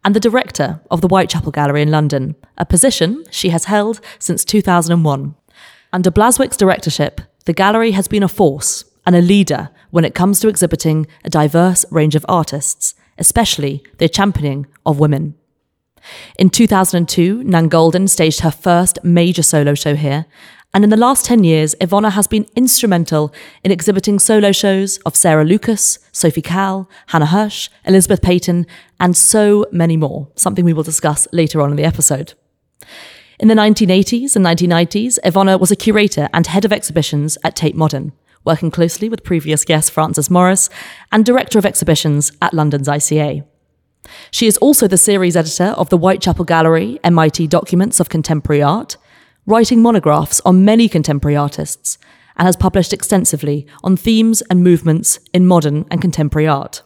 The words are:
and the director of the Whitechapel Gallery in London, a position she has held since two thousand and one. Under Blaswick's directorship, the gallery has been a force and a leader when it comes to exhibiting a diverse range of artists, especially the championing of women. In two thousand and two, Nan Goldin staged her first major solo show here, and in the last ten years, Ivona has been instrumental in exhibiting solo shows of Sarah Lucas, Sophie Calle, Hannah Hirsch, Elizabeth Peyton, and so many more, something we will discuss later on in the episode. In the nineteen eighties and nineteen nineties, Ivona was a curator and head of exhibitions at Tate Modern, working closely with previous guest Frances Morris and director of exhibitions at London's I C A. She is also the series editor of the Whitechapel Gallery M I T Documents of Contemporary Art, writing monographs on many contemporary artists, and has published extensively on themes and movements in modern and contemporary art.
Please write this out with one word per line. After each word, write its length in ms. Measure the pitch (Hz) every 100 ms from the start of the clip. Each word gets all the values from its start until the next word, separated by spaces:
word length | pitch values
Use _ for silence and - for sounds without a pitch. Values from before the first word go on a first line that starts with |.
and 120 | 196 208
the 40 |
director 600 | 226 240 - - 139 156 _
of 100 | 170
the 60 | 175
Whitechapel 440 | 185 175 165 160
Gallery 300 | 147 143 147
in 80 | 147
London, 460 | 156 151 143 131 151 _ -
a 60 | -
position 600 | 180 254 - 175 269 -
she 180 | - 185
has 160 | 165 -
held 340 | 208 208 220 - -
since 260 | - 185 -
two 160 | 214
thousand 320 | 196 175 160
and 100 | 170
one. 300 | 156 139 143 - _ _ - _ _
Under 200 | 180 185
Blaswick's 440 | 170 226 240 269 -
directorship, 680 | 190 180 - - 147 - - _ -
the 80 |
gallery 360 | 165 190 220 226
has 160 | 196 185
been 140 | 214
a 60 | 196
force 580 | - 175 139 - - - _ -
and 80 | 175
a 60 |
leader 500 | 175 202 190 143 147 _ _
when 160 | 170 160
it 80 |
comes 260 | - 185 202
to 80 | 220
exhibiting 600 | 202 170 156 160 156 151 _
a 60 | -
diverse 560 | 156 147 160 180 180 -
range 240 | 165 151
of 100 | 151 -
artists, 640 | 180 156 143 - - - - _ -
especially 680 | - - 208 - 143 139 _ _
the 100 | 160
championing 600 | - 196 - 147 135 139 _ -
of 140 | 143
women. 340 | 151 143 156 - _ _ _ _ _ _ - - - -
In 140 | 185
two 160 | - 226
thousand 300 | 196 190 175
and 100 | 165
two, 340 | - 175 220
Nan 240 | 262 170 165
Goldin 400 | 165 165 175 190
staged 340 | - 160 -
her 100 | 165
first 480 | - 185 175 180 -
major 380 | 175 170 170 170
solo 320 | 156 156 147
show 220 | 143 151 147
here, 320 | 151 143 160 _ - - _
and 120 | 196
in 80 | 208
the 60 | 220
last 280 | 240 269 -
ten 180 | 240
years, 300 | 175 160 156 -
Ivona 300 | 180 202 214
has 160 | 196 202
been 180 | 220 214 -
instrumental 760 | 247 - 226 175 165 156 151 - - _
in 80 | 190
exhibiting 480 | 180 220 190 208 202
solo 320 | - 214 202
shows 460 | 196 202 190 196 -
of 160 | - -
Sarah 280 | 175 156
Lucas, 540 | 156 208 - 214 - - _
Sophie 320 | - 170 156
Calle, 440 | - 180 196 190 185 - _
Hannah 180 | 165 151
Hirsch, 440 | 190 208 - - _ -
Elizabeth 360 | 190 185 190
Peyton, 460 | - 180 180 175 165 - _ _
and 180 | 180 175
so 480 | - 220 208 208 -
many 260 | 175 165 160
more, 320 | 151 156 143 -
something 280 | 185 185
we 100 | 170
will 100 | 160
discuss 440 | 160 156 156 147 -
later 280 | 170 156 156
on 100 | 143
in 40 | 147
the 80 |
episode. 500 | 156 - 156 139 151 _ _ _ _ _ - - - - _ _
In 80 | 220
the 80 | 220
nineteen 340 | 214 214 202
eighties 460 | 185 190 240 269 214
and 80 |
nineteen 260 | 185 165 175
nineties, 480 | 170 170 202 233 - -
Ivona 340 | 175 190 190
was 120 | 185
a 40 | 202
curator 540 | 220 214 208 - 147
and 120 | 165 165
head 200 | 175 208
of 60 |
exhibitions 640 | 208 - 160 147 147 151 -
at 120 | - -
Tate 200 | 156 156
Modern, 360 | 156 143 151 - _ _
working 260 | - 160 165
closely 400 | 170 170 - 220
with 140 | 220
previous 420 | - 170 151 151 -
guest 260 | 156 151
Frances 380 | - 156 165 147
Morris 400 | 180 180 190 - - - - -
and 140 | 214 220
director 320 | 247 - 220
of 80 | 196
exhibitions 680 | - 156 151 156 147 147 _
at 100 | -
London's 340 | 165 151 139 139
I 120 | 147
C 200 | - 151
A. 240 | 147 143 143 _ _ _ _ _ - - -
She 160 | - 226
is 120 | -
also 300 | 269 294 202
the 100 | 185
series 380 | - 202 185 170
editor 380 | 160 - 180 -
of 120 | -
the 80 | 175
Whitechapel 480 | 180 190 - 170 170
Gallery 540 | 165 160 160 196 262
M 140 | - 170
I 120 | 160
T 180 | - 160
Documents 520 | 175 - 180 196 -
of 80 | 175
Contemporary 540 | 165 - 156 - 147
Art, 360 | 143 196 - - _ _ _ _ -
writing 340 | 220 226 233
monographs 580 | 233 220 151 151 151 - -
on 180 | 185
many 240 | 196 226 226
contemporary 480 | 165 151 143 147 147
artists, 600 | 143 - 151 - - - _ _ _ -
and 80 | 175
has 100 | -
published 380 | 190 196 170
extensively 720 | 196 - 196 175 147 147 147 143 -
on 140 | - 185
themes 460 | 220 220 226 220
and 200 | - 180
movements 560 | 180 170 165 156 - - _
in 140 | 180 180
modern 380 | 175 151 147 156
and 120 | 170
contemporary 460 | 185 - 156 151 156
art. 360 | 139 - -